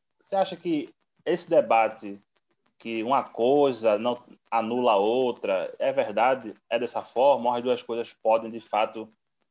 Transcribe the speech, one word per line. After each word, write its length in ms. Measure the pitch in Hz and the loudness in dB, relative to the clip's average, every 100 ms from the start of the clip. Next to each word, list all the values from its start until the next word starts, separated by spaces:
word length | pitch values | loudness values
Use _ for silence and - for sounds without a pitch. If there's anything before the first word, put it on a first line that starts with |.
| _ _ | _ _
você 140 | _ | _
acha 220 | 196 185 160 | -2 -2 -4
que 360 | 175 151 - - _ _ - | -4 -4 -4 -12 _ _ -4
esse 220 | 175 - | -4 2
debate, 720 | 160 113 113 110 - 104 101 _ _ _ _ _ _ | 2 4 4 2 -2 -12 -16 _ _ _ _ _ _
que 240 | 117 113 | -8 -6
uma 200 | 110 135 | -2 -2
coisa 760 | 113 - 117 147 139 117 110 104 | -2 -2 2 4 4 2 0 2
não 200 | 120 120 - - _ | 0 -4 -8 -20 _
anula 420 | 117 110 123 120 | -4 -2 0 2
a 40 | 104 | 2
outra, 760 | 104 123 127 117 104 95 80 - | 2 2 0 -2 -2 -2 -4 -4
é 140 | 135 | -2
verdade? 600 | 135 110 104 123 131 113 - _ | -2 -2 0 2 0 -4 -16 _
É 80 | 120 | -4
dessa 240 | 123 110 | -4 -6
forma? 480 | - 113 139 131 120 | -6 0 2 2 0
Ou 60 | 123 | -2
as 60 | |
duas 200 | 123 120 | -2 -4
coisas 300 | - 117 113 | -4 -8 -8
podem, 380 | - 113 113 117 | -4 2 2 0
de 100 | 113 | -12
fato, 460 | - 104 110 113 110 _ _ _ _ | -4 -2 -2 -4 -14 _ _ _ _